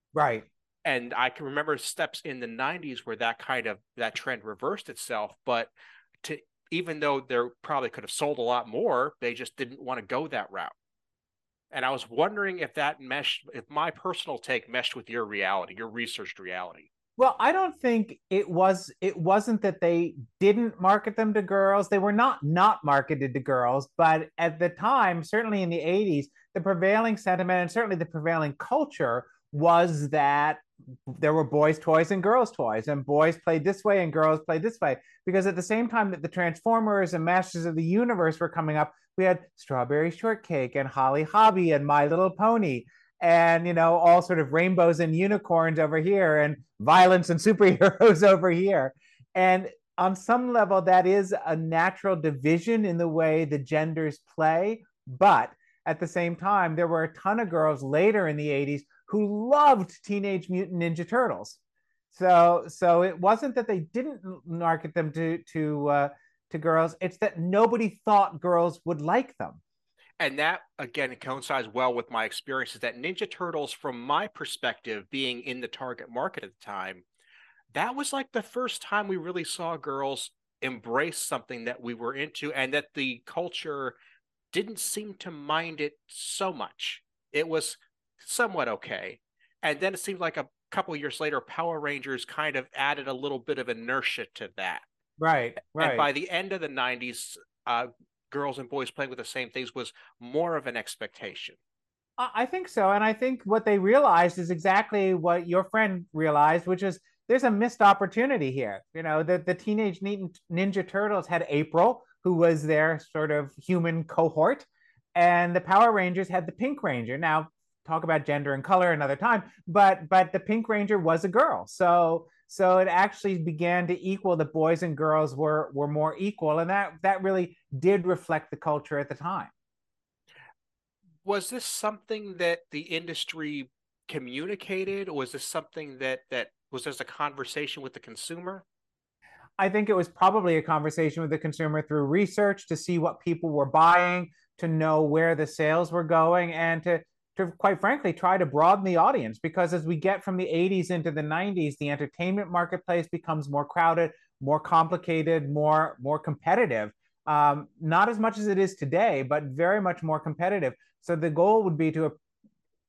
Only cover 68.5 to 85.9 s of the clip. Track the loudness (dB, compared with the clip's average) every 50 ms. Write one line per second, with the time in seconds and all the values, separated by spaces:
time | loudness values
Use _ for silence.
68.5 | 2 2 2 2 -2 -4 -6 -6 -6 -4 -2 0 0 0 0 -2 -8 -12 -12 -12
69.5 | -12 -18 _ _ _ _ _ _ _ _ _ _ _ -6 -4 -4 -2 -2 0 0
70.5 | -2 -2 -6 _ _ -14 -14 -10 -6 -6 -6 -6 -6 -10 -10 -8 -8 -8 -6 -4
71.5 | -4 -4 -4 -4 -2 0 0 0 0 -2 -6 -4 -4 -4 -4 -4 -6 -10 -10 -6
72.5 | -6 -6 -6 -8 -10 -8 -8 -8 -6 -6 -8 -8 -8 -6 -8 -8 -8 -8 -8 -6
73.5 | -6 -6 -6 -6 -8 -10 -10 -10 -10 -8 -4 -2 -2 -2 -2 -4 -10 -14 -12 -12
74.5 | -10 -6 -6 -6 -6 -6 -8 -10 -10 -10 -10 -10 -8 -6 -6 -6 -6 -8 -10 -12
75.5 | -12 -10 -12 -14 -12 -12 -12 -12 -12 -12 -14 -12 -8 -6 -6 -6 -8 -10 -16 -18
76.5 | _ _ -16 -14 -12 -10 -10 -12 -14 -16 -20 _ _ _ _ _ _ _ _ _
77.5 | _ _ _ _ -6 -4 -4 -4 -4 -6 -8 -6 -6 -8 -8 -6 -6 -8 -8 -6
78.5 | -8 -8 -6 -6 -8 -10 -8 -4 -4 -4 -2 -4 -6 -6 -6 -8 -8 -8 -8 -8
79.5 | -8 -8 -8 -8 -8 -8 -8 -8 -6 -4 -4 -6 -6 -8 -10 -14 _ _ _ _
80.5 | _ -10 -8 -8 -8 -8 -8 -2 -2 0 0 -2 -4 -8 -8 -6 -6 -8 -8 -10
81.5 | -12 -10 -8 -8 -10 -8 -8 -10 -10 -8 -8 -8 -8 -8 -8 -10 -10 -10 -10 -6
82.5 | -4 -4 -4 -2 -2 -4 -4 -4 -8 -6 -6 -6 -6 -10 _ -12 -8 -8 -8 -8
83.5 | -8 -12 -10 -10 -10 -8 -8 -10 -12 _ _ _ _ _ _ _ _ _ _ _
84.5 | -6 -6 -6 -6 -8 -10 -8 -8 -8 -8 -10 -12 -14 -16 -16 -16 -14 -12 -6 -4
85.5 | -2 -2 -4 -6 -8 -8 -8 -8